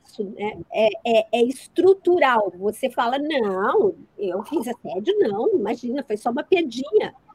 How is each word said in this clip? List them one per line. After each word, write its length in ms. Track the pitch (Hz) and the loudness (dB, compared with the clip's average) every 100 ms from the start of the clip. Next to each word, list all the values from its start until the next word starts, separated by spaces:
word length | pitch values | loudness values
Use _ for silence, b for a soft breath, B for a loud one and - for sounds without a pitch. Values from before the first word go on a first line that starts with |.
| _ | _
isso, 180 | - | -10
né? 360 | 196 226 208 - - | -10 -6 -8 -8 -8
É, 160 | - 214 202 240 | 0 0 0 0
é, 200 | 226 - | 2 2
é 120 | 247 | 2
estrutural. 1080 | 240 269 - - 349 392 - 349 277 233 202 180 | 0 -2 -8 2 4 4 4 4 4 2 0 -2
Você 320 | 196 214 262 | -6 -4 -4
fala, 280 | 247 240 269 | -2 -2 -2
"Não, 800 | 294 302 208 190 214 392 214 170 - - | -2 0 0 0 0 2 2 0 -12 -8
eu 260 | 196 175 | -6 -6
fiz 240 | 214 311 233 | -4 -6 -6
assédio, 480 | 226 - 170 226 427 | -10 -8 -6 -2 2
não, 360 | 294 196 302 381 | 2 0 0 0
imagina, 480 | 202 269 247 269 | -2 -6 -6 -6
foi 140 | - 214 | -6 -6
só 120 | 247 | -4
uma 140 | 240 | -4
piadinha", 680 | - 359 320 233 571 427 196 - _ | 0 0 0 -6 0 0 0 -8 _